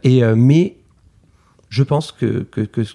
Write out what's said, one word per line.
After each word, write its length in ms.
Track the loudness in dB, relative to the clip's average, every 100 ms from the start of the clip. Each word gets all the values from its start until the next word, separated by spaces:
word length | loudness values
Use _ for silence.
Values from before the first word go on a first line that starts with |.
et, 200 | 2 2
euh, 120 | 2 2
mais 420 | 4 2 0 -6 _ _ _ _ _ _ _ _ -10
je 140 | -4
pense 300 | -2 -2 -6
que, 300 | -6 -6 -4
que, 180 | -8 -8
que, 200 | -8 -6 -8